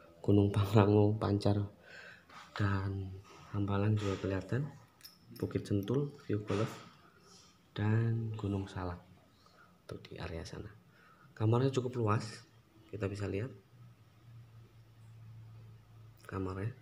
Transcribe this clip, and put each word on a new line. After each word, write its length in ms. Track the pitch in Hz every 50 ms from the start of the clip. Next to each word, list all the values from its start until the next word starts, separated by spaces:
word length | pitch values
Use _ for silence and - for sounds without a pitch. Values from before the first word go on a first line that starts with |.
| - - - -
Gunung 320 | - - 101 101 101 101 -
Pangrango, 560 | 107 101 - - 110 98 104 104 107 104 104 107
Pancar, 400 | 107 98 98 101 101 - 101 101 104 101 - - - - - - - - - - - - - - - - - -
dan 560 | - 104 98 98 98 98 98 98 98 95 95 95 98 - - - - - - -
Hambalang 400 | 101 101 98 101 98 104 110 107
juga 160 | 107 104 98 95 92
kelihatan. 400 | - 92 98 92 - - 110 131 151 151 - - - - _ - - - - _ - - - -
Bukit 240 | 107 - - 101 -
Sentul, 480 | - 104 98 95 107 123 143 147 143 - - - -
view 160 | 107 104 -
golf, 240 | - 101 101 113 - - - - - - - - - - - - - - - - - _ _ _ _ -
dan 560 | 104 104 107 110 113 117 113 113 113 113 110 110
Gunung 320 | 110 104 98 98 98 98 -
Salak 400 | - 95 90 87 87 - - - - - _ _ _ _ - - - - - - _ _ _ -
untuk 160 | - - -
di 160 | - - -
area 240 | 87 87 82 82 82
sana. 240 | - - 85 - - - - - - - - - - - - - - -
Kamarnya 400 | - 110 107 117 120 135 135 -
cukup 240 | 127 120 120 -
luas, 480 | 120 110 104 110 - - - - - - - - - - - - - - - -
kita 160 | 107 101 95
bisa 160 | 101 101 98
lihat 240 | 92 95 98 120 135 - - - _ - - - - - - - - - - - - - - - - - - - - - - - - - - - - - - - - - - - - - - - - - - - - - - - - - - - -
kamarnya, 400 | 95 95 95 92 92 95 104 117 - -